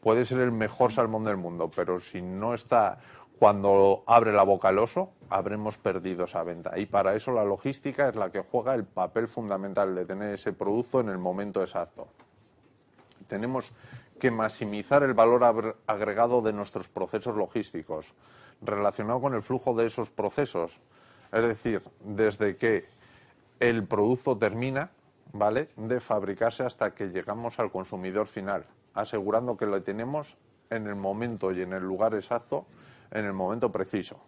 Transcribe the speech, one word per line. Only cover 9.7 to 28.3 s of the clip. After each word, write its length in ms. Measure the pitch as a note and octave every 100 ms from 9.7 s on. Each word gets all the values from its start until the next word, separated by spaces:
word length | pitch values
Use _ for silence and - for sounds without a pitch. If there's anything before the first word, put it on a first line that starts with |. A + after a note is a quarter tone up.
| G2 G2
de 100 | F#2
tener 300 | F2+ F#2+ G#2
ese 180 | G2+ -
producto 480 | F#2 G2+ G#2+ A#2+ C3
en 80 | A2+
el 100 | F#2+
momento 440 | F2+ F#2 G2+ G2
exacto. 460 | F#2 - F2 - - _ - _ _ _ _ _ _ _ _ - G2
Tenemos 460 | G2+ A2+ C3 - - - - - -
que 100 | B2+
maximizar 720 | A2+ A2 - G#2+ G#2 G2+ C#3+
el 120 | C#3
valor 280 | A#2 A2+ A#2+
agre-, 320 | A#2+ A2 A2 G#2+ -
agregado 540 | G#2+ G#2 G#2 A#2+ B2
de 100 | A2
nuestros 360 | G#2 G2+ - F2+
procesos 460 | - F#2 A2 B2
logísticos, 800 | G#2+ F#2+ A#2 G#2 - D2+ D#2 D2+ _ _ - - _
relacionado 600 | G#2+ G#2 G2+ - G#2+ B2
con 140 | C3+
el 80 | A#2+
flujo 320 | - B2+ -
de 120 | A#2 A#2
esos 240 | - G#2+
procesos. 680 | - G#2 - C#3+ F#2 E2+ - _ _ - - -
Es 140 | A2 A#2
decir, 360 | A2 A#2+ G#2+ - _
desde 520 | G2 G2+ A2 G2+ G#2 F2+
que 300 | A#2 G#2 - _ - - _ _ _ _
el 260 | A#2+ A#2
producto 520 | G2 G#2+ G#2 B2+ - A#2
termina, 540 | G#2+ A2 B2+ C3+ D#3+ _ _ _ _
¿vale?, 380 | G2+ G#2 A2+ D#3 -
de 220 | A2+ B2
fabricarse 640 | - G#2+ G2 F#2+ A2+ -
hasta 320 | E2 - G#2+
que 140 | - G2
llegamos 500 | F2+ F2 G#2 A#2 -
al 140 | A2
consumidor 540 | F#2 F#2 G2+ F#2 F#2+
final, 400 | G#2+